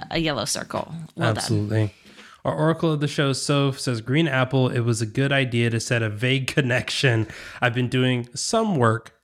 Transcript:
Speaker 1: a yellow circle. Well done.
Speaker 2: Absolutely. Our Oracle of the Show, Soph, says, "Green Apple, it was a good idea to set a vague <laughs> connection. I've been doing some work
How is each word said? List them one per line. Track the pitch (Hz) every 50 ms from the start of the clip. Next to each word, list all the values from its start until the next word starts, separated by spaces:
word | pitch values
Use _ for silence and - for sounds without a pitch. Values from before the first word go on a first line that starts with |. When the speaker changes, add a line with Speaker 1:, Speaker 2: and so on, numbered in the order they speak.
| - -
Speaker 1:
a | - 165
yellow | 160 156 143 110 104
circle. | - - - - - - - - - 160 165 160 - -
Well | 170 - 117 107
done. | 98
Speaker 2:
Absolutely. | - - 110 104 104 104 110 110 107 101 - _ - - - - - - - - -
Our | 135 -
Oracle | 156 156 160 160 165 170 160
of | 156 143
the | 147 143
Show, | - - 143 139
Soph, | 131 - - - 143 143 139 139 127 -
says, | - 135 120 110
"Green | 110 123 131 160 170 147
Apple, | 135 131 127 - 139 131 127 123
it | - 123
was | 113 120 117 107
a | 117
good | 107 - 135 139 135
idea | 139 135 131 117 120 117 117 117
to | 117 113
set | - - 123 117
a | 113 107
vague | 104 104 127 127 135 135 127
<laughs> | - -
connection. | 156 139 123 127 120 - - - - 147 131 113 110 104 - - - - - - -
I've | 123 123 117
been | 127 123 117
doing | 127 127 127 127 127 120 120 - -
some | - - - 226 220 226 214 180
work | 131 120 113 113 113 - - - _